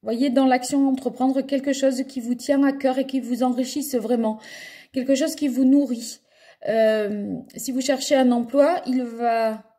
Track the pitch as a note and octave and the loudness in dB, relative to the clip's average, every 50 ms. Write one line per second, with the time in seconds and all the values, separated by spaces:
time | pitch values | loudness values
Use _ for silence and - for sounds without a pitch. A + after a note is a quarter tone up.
0 | - G#3+ A#3 A#3 C4+ C#4+ A#3+ C4+ C4+ C4 B3+ C4 C4 - D4 C#4 C#4 C4+ C4 B3+ | -4 -4 -2 0 0 2 2 4 4 4 4 2 0 0 0 2 2 2 2 0
1 | - B3 - - B3+ C4+ C4+ C#4 C4+ C4+ C#4 C4+ C4+ C#4+ C4+ C4+ C#4 C4+ B3+ A#3+ | -2 -6 -4 0 0 0 2 0 -2 -2 -2 -2 0 -2 -2 2 0 0 0 0
2 | C4+ - - C4 A3+ A#3 B3 A#3+ - - C#4+ C#4 C#4 C#4 C#4 C#4 - C4 B3+ C4 | -4 -6 -6 -8 -4 -4 -6 -6 -2 0 2 4 4 2 2 0 -2 -2 0 0
3 | C4+ C4+ - C4+ A3+ A3+ B3 G#3+ B3+ B3+ B3 B3 C4 B3 - D4 C4+ - - A#3+ | -4 -2 -4 -6 -4 -4 -2 0 0 0 0 0 -2 -4 -4 -6 -6 -4 -4 -4
4 | G3+ A3 B3 A3+ A3+ G#3+ A3 A3 - - - - - - - - - _ _ C4+ | -2 0 0 0 0 -2 -4 -6 -10 -18 -18 -18 -18 -18 -20 -20 -20 _ _ -6
5 | B3 C4+ C#4 C4 D4+ D#4+ D#4+ - D4 C#4+ A#3+ B3 C4+ B3+ C4+ C#4+ C#4+ - B3+ A3+ | 0 0 2 2 2 -2 -2 -2 -4 -2 0 2 4 6 6 4 4 2 -4 -6
6 | - - - - _ _ _ _ _ - - _ - - G#3+ A3+ A3 A3 A3 G#3+ | -8 -12 -14 -16 _ _ _ _ _ -20 -20 _ -6 -2 2 4 4 4 4 2
7 | G#3+ G3+ G#3 G#3 G3+ G#3 F#3 E3 - - - - - - B3 B3+ C4 - C#4+ C4 | -2 -2 -4 -6 -6 -6 -6 -8 -10 -14 -16 -12 -8 -4 -4 -2 0 0 0 0
8 | C#4 - D4 C4+ C4 B3 A#3+ A#3+ A#3 A#3 - C#4 C#4+ D4+ F4 F4 - - B3+ B3+ | 2 2 2 4 4 4 4 2 0 0 2 4 4 4 4 0 -2 -2 -2 -2
9 | B3 A#3 A3+ A3+ A#3+ A#3+ A3+ A3+ A3+ A3 A3 G#3+ - _ _ | -2 -4 -6 -2 0 0 0 2 0 -2 -2 -4 -12 _ _